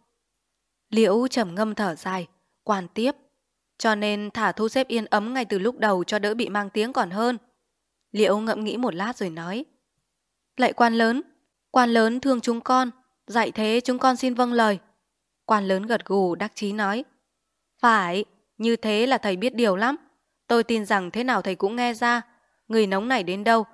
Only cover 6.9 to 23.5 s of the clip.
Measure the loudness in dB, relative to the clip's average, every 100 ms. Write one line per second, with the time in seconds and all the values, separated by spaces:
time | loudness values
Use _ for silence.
6.9 | -2 -2 -2 -2 -2 -8 _ _ _ _
7.9 | _ _ 0 2 2 0 -4 -4 -4 -4
8.9 | -4 -6 -6 -8 -8 -8 -8 -10 _ _
9.9 | _ _ _ _ _ _ 0 0 4 2
10.9 | 4 2 2 -4 _ _ _ _ 2 4
11.9 | 4 4 2 0 0 0 -4 0 0 0
12.9 | -4 _ _ -4 -2 0 0 0 0 0
13.9 | 0 2 2 0 0 2 4 2 2 -6
14.9 | _ _ _ _ _ -2 0 2 -2 0
15.9 | -4 0 0 0 0 -6 -6 -6 -2 -2
16.9 | -2 -6 _ _ _ _ _ _ _ 4
17.9 | 4 2 -4 -6 _ _ -4 0 0 0
18.9 | 0 2 2 0 -2 -2 0 2 2 0
19.9 | -2 -10 _ _ _ 0 0 2 -2 0
20.9 | 0 0 -4 -2 -2 -2 -2 -4 -2 -2
21.9 | 0 0 0 -4 _ _ _ -2 0 2
22.9 | 0 0 -2 -2 -2 2